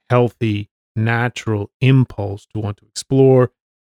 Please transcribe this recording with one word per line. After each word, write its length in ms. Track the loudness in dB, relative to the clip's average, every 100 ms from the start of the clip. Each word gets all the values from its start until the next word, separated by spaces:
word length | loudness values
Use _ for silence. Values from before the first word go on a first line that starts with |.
| -2
healthy, 600 | 0 0 -2 -6 -6 -10 _ _ -4
natural 760 | -2 -2 -4 -6 -6 -6 -6 -2
impulse 640 | 2 4 2 -4 -10 -10 _
to 120 | -10
want 180 | -8 -10
to 80 | _
explore 640 | -18 -4 2 4 4 2 _ _ _ _